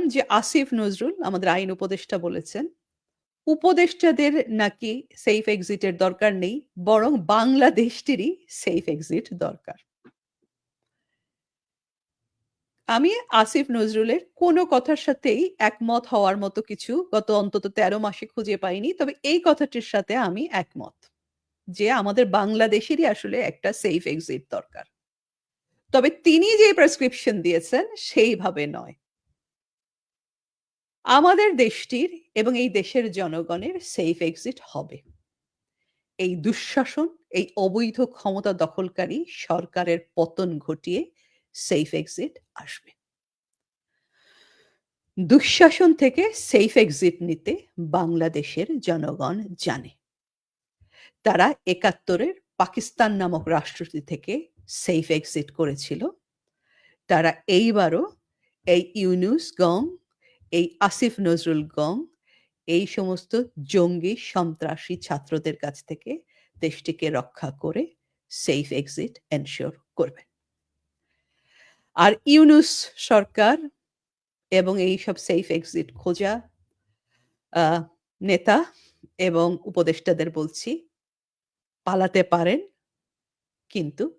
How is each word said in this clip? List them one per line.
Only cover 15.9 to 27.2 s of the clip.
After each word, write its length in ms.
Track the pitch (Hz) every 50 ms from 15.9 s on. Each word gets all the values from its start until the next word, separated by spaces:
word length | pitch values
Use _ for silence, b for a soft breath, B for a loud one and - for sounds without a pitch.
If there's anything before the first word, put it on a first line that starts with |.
| 233 240 240 -
হওয়ার 300 | 254 214 202 190 190 202
মতো 220 | 196 196 - 214
কিছু 320 | 220 - 214 - - - 240 330 370 359
গত 160 | - 214 214 -
অন্তত 340 | 214 208 202 202 - 202 - 202
তেরো 320 | - - - 185 202 214
মাসে 260 | 214 202 190 - -
খুঁজে 320 | 220 - - 208 202 202 190
পাইনি, 320 | - 190 180 196 214 302 359
তবে 200 | - 311 262 285 _ -
এই 160 | 285 311 349 339
কথাটির 420 | 349 294 - 294 269 - 240 220 - -
সাথে 200 | 202 196 - 208
আমি 280 | 254 240 190 175 208 294 349
একমত 460 | 254 190 175 _ - 151 - - _ _ _ _ _ _ _ _ _ _ _ _ _ _ - -
যে 200 | 175 - 208 220
আমাদের 340 | 254 247 196 202 202 240 247
বাংলাদেশেরই 800 | 196 180 208 202 202 220 214 226 220 202 208 220 - 320 285 330
আসলে 320 | 262 208 - - 202 202 226
একটা 320 | 233 - - _ - 196 220
সেফ 300 | - - 208 156 170 180 -
এক্সিট 360 | 139 160 160 - 131 135 135 -
দরকার। 340 | - 95 - _ - - - _ _ _ _ _ _ _ _ _ _ _ _ _ _ _ _ _ _ _ _ _ -
তবে 160 | 262 254 294
তিনি 480 | 320 - - 330 311 320 359 427 453 427
যে 160 | 427 415 403
প্রেসক্রিপশন 640 | 349 302 285 - - 269 254 - -